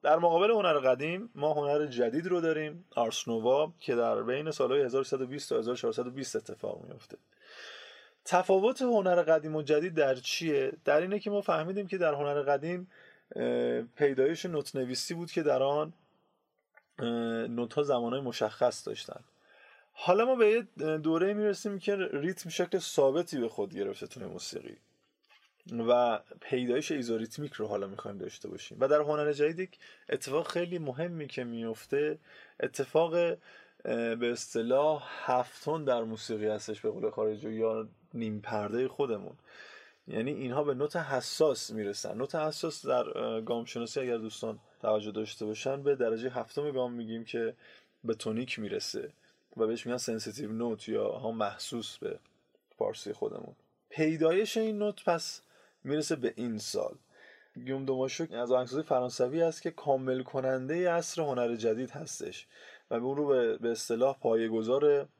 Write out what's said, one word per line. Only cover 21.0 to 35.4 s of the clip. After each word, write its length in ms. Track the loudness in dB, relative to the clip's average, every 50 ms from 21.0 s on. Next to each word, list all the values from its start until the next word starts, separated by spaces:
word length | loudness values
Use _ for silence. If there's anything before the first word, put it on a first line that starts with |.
| 2 2 4 4 4 2 2
می‌رسیم 460 | 2 2 0 0 0 -4 -6 -6 -4
که 160 | -2 -2 0
ریتم 540 | 0 -2 -2 -2 -2 -2 -2 -4 -4 -8 -8
شکل 300 | -2 -2 -2 0 0 -2
ثابتی 600 | -2 0 4 6 6 6 6 4 -2 -2 -2 -2
به 100 | -2 -2
خود 240 | -2 -4 -6 -4 -2
گرفته 340 | -4 -4 -4 -4 -8 -10 -14
توی 180 | -12 -12 -12
موسیقی 520 | -10 -10 -10 -10 -10 -10 -10 -12 -12 -18 -18 _ _ _ _ _ _ _ _ _ _ -20 -20 _ _ _ _ _ -8 -6 -2 4 4
و 320 | 6 6 6 4 4 0 -2 _ -20 -18
پیدایش 500 | -6 -2 0 0 2 2 2 2 2 0
ایزوریتمیک 640 | -2 -2 0 -2 -2 -2 -2 -6 -8 -8 -8 -8 -6
رو 140 | -6 -4 -2
حالا 200 | -2 -2 -4 -4
می‌خوایم 300 | -8 -10 -10 -10 -8 -8
داشته 320 | -10 -10 -10 -12 -12 -12
باشیم. 280 | -12 -10 -12 -14 -2 0
و 80 | 2 4
در 140 | 4 4
هنر 320 | 4 2 0 0 0 0 2
جدید 260 | 2 2 0 2 -2
یک 180 | -8 -10 -10 _ -20 -20 -20 -20 _ -4
اتفاق 380 | -4 -4 -4 -2 -2 -2 -2 0
خیلی 320 | -2 -2 -2 -2 -4 -6
مهمی 480 | -4 -6 -4 -4 -4 -6 -4 -8 -8 -8
که 160 | -6 -8 -6
میفته، 760 | -6 -6 -6 -4 -4 -6 -8 -6 -2 0 0 0 0 -2 -6 _ -20 -20 -20 -20 -20 _ _
اتفاق، 540 | -6 -6 -2 -4 -6 2 4 4 4 4 4
اه، 220 | 2 2 2 0 -4 _ -20 -20 -20 -20 _ _ _ -6 -4 -2 -2 0 -2 -2
به 160 | 0 0 0
اصطلاح 720 | 0 -2 -6 -4 -2 -2 0 2 4 4 4 4 2 0 -4 -10 -12 -8 -2
هفتون 580 | 2 2 2